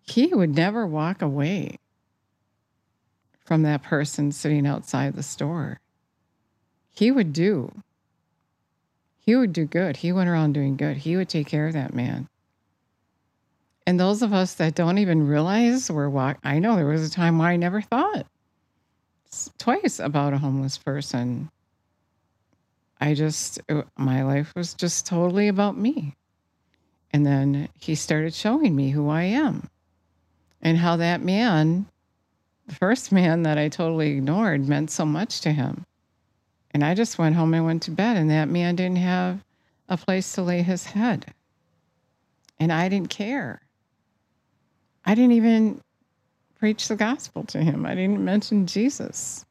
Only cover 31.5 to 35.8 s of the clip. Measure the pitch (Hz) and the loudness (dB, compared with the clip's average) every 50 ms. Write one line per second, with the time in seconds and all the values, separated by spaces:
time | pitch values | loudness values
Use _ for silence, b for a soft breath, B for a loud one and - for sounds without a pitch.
31.5 | 180 156 156 160 170 180 202 - _ _ _ _ _ _ _ _ _ _ _ _ | 4 4 4 2 2 0 -4 -6 _ _ _ _ _ _ _ _ _ _ _ _
32.5 | _ _ _ - 151 - 185 190 247 262 - - 196 185 180 165 165 170 165 156 | _ _ _ -18 -6 -2 0 0 0 0 0 2 2 4 4 4 2 2 2 0
33.5 | 151 147 151 151 - - 170 165 165 160 151 151 143 139 135 139 160 202 226 196 | 0 0 0 -2 -2 -2 -2 -2 0 0 0 0 0 0 0 0 0 0 0 0
34.5 | 151 143 135 139 147 143 156 151 - - 165 151 147 160 214 - - - - 160 | 0 0 0 0 0 0 -2 -4 -4 -2 0 0 0 -2 -2 -4 -6 -4 -2 -2
35.5 | 151 143 127 143 151 - | 0 0 -2 -4 -6 -8